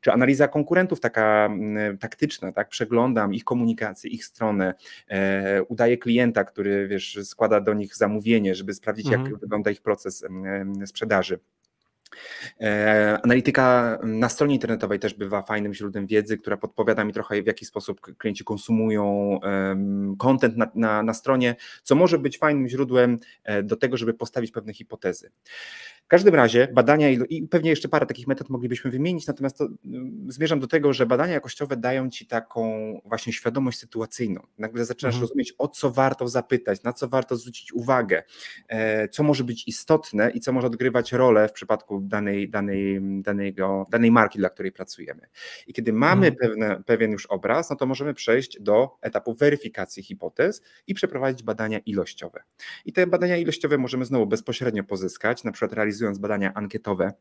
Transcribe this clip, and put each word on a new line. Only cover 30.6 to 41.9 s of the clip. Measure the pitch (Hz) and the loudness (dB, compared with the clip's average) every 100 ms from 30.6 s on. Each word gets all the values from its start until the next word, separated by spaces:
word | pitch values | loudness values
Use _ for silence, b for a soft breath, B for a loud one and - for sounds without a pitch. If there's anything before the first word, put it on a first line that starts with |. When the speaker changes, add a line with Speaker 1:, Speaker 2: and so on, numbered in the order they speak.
Speaker 1:
do | 131 | 0
tego, | 160 143 | 2 2
że | 127 120 | 2 2
badania | 127 170 | 2 2
jakościowe | 156 131 - 143 131 | -2 -6 -10 -6 -4
dają | 123 131 131 | -2 -2 -4
ci | - 113 | -8 -6
taką | 117 113 120 113 110 110 104 | -6 -4 -6 -4 -4 -8 -10
właśnie | 104 113 - | -8 -6 -6
świadomość | - 117 123 135 117 | -4 -4 -2 -2 -4
sytuacyjną. | - 113 110 - 117 90 - - | -10 -8 -6 -4 -4 -4 -10 -10
Nagle | 110 117 | -8 -4
zaczynasz | 117 123 135 | -6 -2 -2
Speaker 2:
Mhm. | 120 | -2
Speaker 1:
rozumieć, | 117 143 120 - | -2 -2 -4 -4
o | 135 | -6
co | - 139 | -2 -2
warto | 123 135 131 123 | 2 2 2 -2
zapytać, | 127 - 123 117 98 | -4 0 -2 0 -4
na | 117 | -4
co | 123 127 | -6 -2
warto | 131 131 120 | -2 -2 -6
zwrócić | 123 117 - | -8 -16 -10
uwagę, | - 120 131 107 82 - B B B _ | -8 0 0 2 -2 -2 B B B _
e, | 110 110 110 107 | -4 -2 0 -2
co | - | 0
może | 151 139 | 2 2
być | 123 117 - | 0 -6 -8
istotne | - - 156 - 104 113 | -10 2 2 2 0 0
i | 117 | 0
co | 135 | -2
może | 127 123 | 0 0
odgrywać | 117 127 120 117 | 0 0 0 0
rolę | 123 127 110 107 | 4 6 6 4
w | |
przypadku | - - 107 - | 0 -4 -4 -2